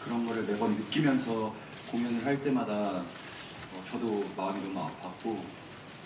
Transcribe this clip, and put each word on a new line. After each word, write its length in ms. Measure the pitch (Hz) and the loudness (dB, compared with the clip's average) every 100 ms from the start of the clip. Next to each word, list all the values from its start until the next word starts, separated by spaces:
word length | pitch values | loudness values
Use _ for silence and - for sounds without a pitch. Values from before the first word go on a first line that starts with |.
그런 220 | - 117 117 | -2 0 2
거를 180 | 113 | 2
매번 260 | 98 104 110 | 2 2 4
느끼면서 840 | 104 - 143 151 127 - 113 110 - - - - | 4 2 4 6 6 4 2 0 -2 -10 -12 -4
공연을 340 | 117 120 117 | 0 2 2
할 180 | 131 143 | 2 2
때마다, 300 | 143 127 107 | 4 2 2
어, 320 | 104 101 90 85 - - - - - - 95 92 | 2 2 0 -4 -8 -12 -12 -12 -12 -10 -10 -6
저도 400 | 117 117 104 95 95 | -2 2 2 0 -2
마음이 240 | 92 101 | -2 -2
너무 260 | 95 95 82 | -2 -4 -4
아팠고, 400 | - 92 92 117 104 90 - - - - - | -6 -10 -6 -4 -2 -4 -12 -14 -14 -14 -14